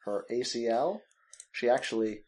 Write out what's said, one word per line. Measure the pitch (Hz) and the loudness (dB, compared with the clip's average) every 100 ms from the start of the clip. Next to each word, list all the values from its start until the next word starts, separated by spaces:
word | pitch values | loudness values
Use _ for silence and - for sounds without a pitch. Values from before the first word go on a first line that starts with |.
her | - 101 - | -4 -4 -2
A | 120 | -4
C | 123 120 117 | -2 -2 0
L, | 113 151 220 - _ _ - - | 2 2 -2 -10 _ _ -20 -14
she | - 120 | 0 4
actually | 131 - 113 110 107 | 4 2 0 0 -2